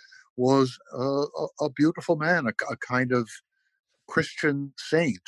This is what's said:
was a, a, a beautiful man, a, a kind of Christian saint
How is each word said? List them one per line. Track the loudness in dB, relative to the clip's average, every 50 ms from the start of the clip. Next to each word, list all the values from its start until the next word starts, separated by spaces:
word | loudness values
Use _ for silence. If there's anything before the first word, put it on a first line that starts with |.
| -20 _ -20 -20 _ _ _
was | 0 2 4 6 4 4 2 -2 -8 _ -14 -8
a, | -6
a, | -4 -2 -2 -2 -2 -4 -4 -8 -8 -8 -6 -6
a | -6 -4
beautiful | 0 0 0 0 0 -2 -2 -2 0
man, | 2 2 2 2 2 2
a, | 0 -2 -4 -6 -6
a | -8
kind | -10 -6 -2 0 0 2 2
of | 2 0 0 -2 -8 -16 -20 _ _ _ _ _ _ _ _ _ _ _ _
Christian | -2 -2 -2 -2 -2 -4 -2 0 0 0 0 -4 -8 -12
saint | -14 -4 0 2 2 2 2 -2 -4 _